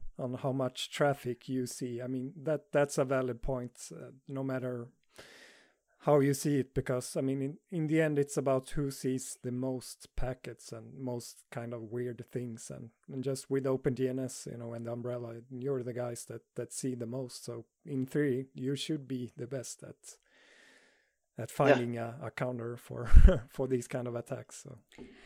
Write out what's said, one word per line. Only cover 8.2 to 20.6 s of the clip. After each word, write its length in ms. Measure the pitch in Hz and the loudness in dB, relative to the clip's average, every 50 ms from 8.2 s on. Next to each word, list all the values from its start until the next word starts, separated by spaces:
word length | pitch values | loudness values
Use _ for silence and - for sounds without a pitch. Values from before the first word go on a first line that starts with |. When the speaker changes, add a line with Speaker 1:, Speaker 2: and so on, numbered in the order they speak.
| 143 - - | 0 0 0
Speaker 1:
about 360 | 156 131 135 135 131 131 - | 0 2 2 2 2 0 -2
who 200 | - 156 143 139 | -2 -2 -2 -2
sees 460 | 135 - - 131 127 131 131 - - - | -4 -4 -2 -2 -2 -2 -4 -8 -10 -10
the 100 | - 123 | -8 -6
most 640 | 120 123 131 131 131 123 - - - - - - _ | -4 -2 -2 -2 -4 -4 -8 -12 -16 -18 -20 -8 _
packets 580 | - - 127 127 - - 123 113 - - - 117 | -2 -2 -2 -2 -6 -10 -14 -14 -14 -14 -14 -14
and 260 | 110 113 113 - 135 | -14 -14 -14 -12 -8
most 460 | 135 127 123 120 117 - - - - _ | -6 -4 -4 -6 -6 -10 -16 -20 -20 _
kind 240 | - 123 117 117 120 | -10 -10 -8 -8 -8
of 100 | 117 113 | -8 -8
weird 420 | 104 113 123 123 123 117 117 117 - | -6 -6 -4 -4 -4 -6 -8 -10 -8
things. 400 | - 127 123 120 113 113 - - | -6 -6 -6 -6 -8 -10 -12 -12
And, 200 | 139 135 123 113 - _ _ | -12 -12 -14 -16 -18 _ _
and 160 | - 143 135 120 | -10 -8 -4 -4
just 260 | 139 135 131 - - | -2 -4 -4 -2 0
with 160 | 135 135 131 | 0 0 2
Open 280 | 135 131 131 - 143 127 | 2 0 2 0 0 0
D 160 | 123 131 127 | 2 0 0
N 100 | 127 131 | 0 -2
S, 280 | 135 127 - - - - | -4 -6 -8 -10 -12 -12
you 60 | 117 | -10
know, 160 | 120 120 117 117 | -10 -10 -10 -8
and 120 | 117 117 | -8 -8
the 60 | 117 | -6
umbrella, 440 | 120 120 120 123 123 123 120 117 117 117 120 131 | -6 -6 -6 -6 -6 -6 -8 -10 -12 -14 -14 -12
you're 320 | 131 123 127 139 139 127 | -10 -6 -4 -2 -2 -2
the 120 | 117 127 113 | -2 -4 -4
guys 320 | 120 123 120 120 - - | -4 -4 -4 -6 -8 -10
that, 160 | - 117 113 - _ _ | -12 -14 -14 -16 _ _
that 180 | - 117 - - | -8 -8 -8 -6
see 220 | - - 131 127 | -4 -4 -2 -2
the 100 | 120 117 | -2 -4
most. 400 | 113 123 135 131 123 - - - | -4 -4 -6 -6 -8 -10 -12 -10
So 200 | 120 117 117 113 _ _ _ - | -10 -10 -10 -12 _ _ _ -10
in 200 | 160 143 131 131 | -4 -2 -2 -2
theory, 420 | 131 - 147 147 139 123 131 131 - - | 0 2 2 2 2 2 0 -2 -6 -8
you 220 | 139 127 131 143 | -6 -2 -2 -2
should 320 | 139 - - 156 147 135 | -2 -2 -2 -4 -4 -4
be 240 | 127 135 123 123 113 - | -6 -6 -6 -6 -8 -8
the 100 | - 123 | -10 -8
best 340 | 117 135 - 117 - - - - | -8 -8 -8 -8 -10 -12 -14 -16
at, 340 | 107 - _ - - - - _ _ _ _ - - - - | -16 -18 _ -20 -20 -20 -20 _ _ _ _ -20 -20 -20 -20